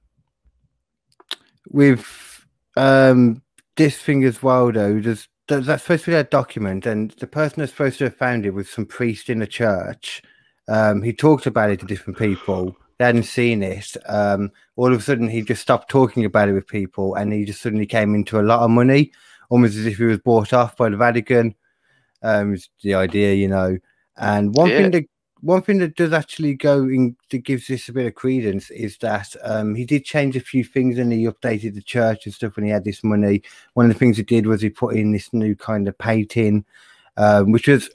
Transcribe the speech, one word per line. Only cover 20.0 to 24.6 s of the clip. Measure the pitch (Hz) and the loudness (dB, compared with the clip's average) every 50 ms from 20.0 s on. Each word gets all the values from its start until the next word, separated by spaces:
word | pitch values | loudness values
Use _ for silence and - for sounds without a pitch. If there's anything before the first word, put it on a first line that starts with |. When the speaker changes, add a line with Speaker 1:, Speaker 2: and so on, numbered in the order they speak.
| 117 | 0
Speaker 1:
was | 117 110 98 | 0 0 0
bought | - - 117 113 104 - - | 2 2 2 2 2 2 2
off | 123 120 113 - | 2 2 0 0
by | - 123 110 | -2 -2 0
the | 101 101 | 0 2
Vatican. | 120 120 117 120 107 - 131 120 117 113 101 _ _ _ _ _ _ _ _ _ _ _ _ _ - | 2 2 2 0 0 0 2 2 2 0 -2 _ _ _ _ _ _ _ _ _ _ _ _ _ -2
Um, | 113 107 104 101 101 101 | 0 0 0 0 -2 -4
it's | 92 - - _ _ | -6 -8 -14 _ _
the | - 101 98 | -4 -2 0
idea, | 95 95 95 87 101 101 101 98 | 0 0 0 0 0 2 2 2
you | 98 98 95 | 2 0 0
know. | 98 95 92 92 95 92 - _ _ _ _ _ _ - | 0 0 0 0 -2 -4 -8 _ _ _ _ _ _ -6
And | 110 104 104 104 104 101 104 | -4 -2 0 0 0 0 2
one | 147 | 2